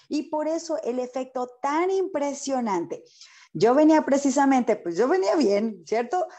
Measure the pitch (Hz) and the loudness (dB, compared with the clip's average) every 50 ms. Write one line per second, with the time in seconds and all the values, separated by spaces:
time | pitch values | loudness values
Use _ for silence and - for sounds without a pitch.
0 | _ _ - 294 - - 311 302 302 302 320 330 330 - 320 294 - 233 247 254 | _ _ -6 -6 -6 -4 -4 -4 -2 -2 -4 -4 -4 -6 -8 -6 -4 -4 -4 -4
1 | 247 247 - 269 254 254 - 254 247 247 - - - 277 285 311 349 381 381 381 | -6 -6 -8 -8 -10 -8 -6 -8 -8 -8 -8 -8 -6 -2 -2 0 0 0 0 0
2 | 370 381 381 302 285 285 269 - - 269 269 254 240 214 196 175 170 - - - | -2 -2 -4 -4 -4 -4 -4 -6 -6 -4 -4 -2 -2 -2 -2 -4 -4 -6 -8 -12
3 | - - _ _ - - - - - _ - 156 165 226 254 285 311 302 320 311 | -14 -20 _ _ -20 -20 -20 -20 -20 _ -2 0 2 4 6 6 6 6 6 6
4 | - - 269 277 277 277 254 285 285 269 269 254 240 - 214 - - 175 170 165 | 4 2 0 2 2 0 2 2 2 4 4 2 2 0 0 -2 -2 -4 -2 0
5 | 233 262 349 381 381 392 - 349 277 202 202 202 220 226 208 180 165 - 214 226 | 0 2 2 2 2 2 2 2 2 2 2 2 0 -2 -6 -8 -8 -4 -2 -2
6 | 240 233 - 370 339 - - | -2 -2 -2 -2 -4 -4 -8